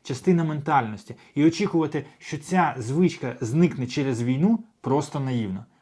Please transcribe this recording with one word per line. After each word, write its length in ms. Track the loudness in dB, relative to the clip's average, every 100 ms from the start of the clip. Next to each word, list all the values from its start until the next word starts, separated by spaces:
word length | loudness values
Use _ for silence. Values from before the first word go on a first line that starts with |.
частина 420 | -10 -4 2 2
ментальності. 680 | 2 -2 0 0 0 -6 -14 -20 -8
І 100 | 2
очікувати, 600 | 2 2 0 0 0 -4 -8 _
що 200 | -12 -10
ця 360 | -2 0 0 -2
звичка 580 | -4 2 2 2 -8 -6
зникне 460 | -2 2 2 2 -6
через 360 | -2 -2 0
війну, 360 | 0 2 2 2 -2 _
просто 400 | -2 0 0 -4
наївно. 440 | -2 -2 -2 -6 -10 _